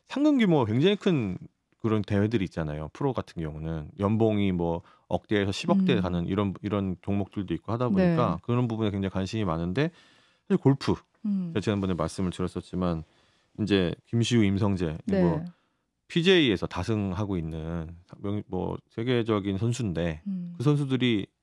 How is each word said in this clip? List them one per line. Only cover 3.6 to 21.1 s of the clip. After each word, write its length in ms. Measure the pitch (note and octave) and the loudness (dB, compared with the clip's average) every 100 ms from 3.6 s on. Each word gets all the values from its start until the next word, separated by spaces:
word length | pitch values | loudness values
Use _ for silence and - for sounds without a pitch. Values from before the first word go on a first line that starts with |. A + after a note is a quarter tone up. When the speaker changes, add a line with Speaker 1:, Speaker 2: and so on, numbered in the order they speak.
| D#2+ D#2+ D2+ - | -6 -8 -8 -2
Speaker 1:
연봉이 520 | G2+ A2 A2 G#2 G2+ | 0 2 2 2 0
뭐 300 | F2+ E2+ E2+ - _ - | 0 0 -2 -6 _ -6
억대에서 460 | F2 - G#2 G2 | -6 0 0 0
십억 320 | F#2+ E3 G3 F#3 | -2 0 2 4
대 100 | A#2 | 2
Speaker 2:
음. 60 | |
Speaker 1:
가는 240 | F2+ F2 F2 | 2 -2 0
이런, 280 | F#2+ G2+ F2 | 0 0 -2
이런 340 | G#2 G#2 G2 F2 | -2 -2 -2 -4
종목들도 520 | - G2+ F#2+ G#2 F2+ | -4 -4 -2 -6 -6
있고 180 | E2 - | -6 -4
하다 160 | A2+ B2 | -2 0
보니까 440 | F#3+ F3+ E3 A2+ | 2 2 2 0
Speaker 2:
네. 60 | F2+ | -2
Speaker 1:
그런 240 | - A#2+ B2 | -2 0 0
부분에 240 | A2 A2 | 0 -2
굉장히 200 | G2 F#2+ | 0 -2
관심이 340 | F#2 F#2+ A2+ G2 | -2 -4 -2 -2
많은데 460 | D#2+ E2+ F#2+ D#3+ - _ _ _ _ - | -2 -2 -2 -2 -4 _ _ _ _ -2
사실 120 | F#3+ | 2
골프, 340 | C3+ C#3 - F2+ _ _ | 4 4 0 -2 _ _
Speaker 2:
음. 280 | G#3 G3 F3 | -4 -2 -2
Speaker 1:
제가 80 | A2+ | -2
지난번에 320 | F#2+ G2+ F#2+ | 0 0 0
말씀을 380 | E2+ D#2+ - F#2 | 0 -2 -2 -4
드렸었지만 720 | - F#2 F2+ - F#2 F2+ D#2+ D#2+ _ _ _ _ - | -2 -4 -6 -8 -2 -2 -2 -6 _ _ _ _ -6
이제 340 | G2+ G2+ E2+ - - | 2 2 2 -2 -4
김시우, 380 | A#2 A2+ A#2+ | 0 2 4
임성재, 540 | G2+ G2 G#2 F#2+ E2+ D#2 - | 4 2 0 0 -2 -4 -2
Speaker 2:
네. 160 | F#3+ | 2
Speaker 1:
뭐 240 | F3+ D#3 F3 - _ _ _ _ - | 2 0 -6 -14 _ _ _ _ -4
피지에이에서 580 | E3+ E3+ F#3 C#3 F#2 E2 | 0 4 6 6 2 -2
다승하고 680 | - F#2+ G#2+ G2 F2+ G2+ F#2 | -4 -2 0 0 -2 -2 -2
있는 580 | D#2+ D#2+ D#2+ E2+ D#2+ E2+ - - | -4 -6 -6 -6 -8 -12 -20 -12
명-, 260 | G2+ G#2 - | -8 -8 -6
뭐 300 | F#2 F2+ F2+ _ | -4 -4 -6 _
세계적인 680 | - A#2+ B2 A2+ G#2+ G2 F#2+ | -8 0 0 2 0 0 -2
선수인데 640 | A#2 A#2+ A2 E2 E2+ D#2+ G2+ | -2 -2 -2 0 -2 -4 -6
Speaker 2:
음. 280 | F#3+ F3 F3 | -6 -8 -2
Speaker 1:
그 60 | |
선수들이 640 | B2 D3 C#3 C3 B2 | 0 2 0 0 2